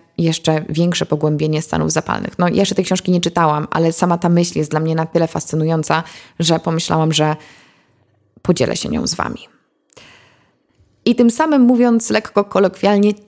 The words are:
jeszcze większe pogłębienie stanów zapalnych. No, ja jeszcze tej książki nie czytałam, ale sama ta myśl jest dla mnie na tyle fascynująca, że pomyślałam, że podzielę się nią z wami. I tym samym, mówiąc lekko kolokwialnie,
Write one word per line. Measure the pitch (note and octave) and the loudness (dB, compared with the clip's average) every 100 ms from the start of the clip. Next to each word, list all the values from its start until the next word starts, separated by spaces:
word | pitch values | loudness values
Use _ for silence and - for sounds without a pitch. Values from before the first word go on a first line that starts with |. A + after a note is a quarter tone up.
| _ - | _ -4
jeszcze | E3 D#3+ - D#3 - | -2 0 0 -2 -2
większe | D#3 F3 E3 D#3+ | -2 0 0 -2
pogłębienie | D#3 D#3 D3+ D#3 D#3 | -2 0 0 -2 -2
stanów | D#3+ D#3+ D#3 | -2 -2 -2
zapalnych. | D#3 - G#1 - - | -2 -4 -6 -6 -2
No, | F3 | 0
ja | - | 2
jeszcze | G3 G3 | 0 0
tej | F3+ | -2
książki | F#3 - | -2 0
nie | F3+ | 0
czytałam, | E3+ F3 D#3+ D3+ D3+ | 0 0 0 0 -2
ale | D#3 E3 | -2 0
sama | E3 F3+ E3+ | 0 0 0
ta | F3 | 2
myśl | E3+ E3+ D#3+ | 2 2 -2
jest | D3 | -2
dla | D#3 | -2
mnie | D#3+ D#3+ | -2 -2
na | D#3+ | -2
tyle | E3+ E3 | -2 -2
fascynująca, | E3 - D#3+ D#3 D#3+ D3+ D#3 E3 - - - | -4 -4 -2 0 -2 0 -2 -4 -14 -16 -4
że | F3 D#3+ | 0 0
pomyślałam, | F3 D#3+ - D#3+ D#3+ | 0 -4 -2 0 0
że | D3+ D#3 D#3 - - _ _ _ _ _ _ _ _ | 2 0 -2 -8 -20 _ _ _ _ _ _ _ _
podzielę | - F3 - - | -2 0 0 -4
się | - | -6
nią | - - | -6 -4
z | |
wami. | - - - - _ _ _ _ - - - _ _ _ _ _ _ _ _ - | -6 -6 -8 -16 _ _ _ _ -20 -20 -20 _ _ _ _ _ _ _ _ 0
I | A#3+ | 2
tym | A#3 | 2
samym, | - D#4+ C#4+ | 2 2 4
mówiąc | B3 B3 A#3+ A#3 - | 4 4 4 2 0
lekko | G#3+ - - | -2 0 0
kolokwialnie, | G3+ F#3 F#3+ - G3 G#3 G#3 G#3 | 2 2 0 2 2 4 2 0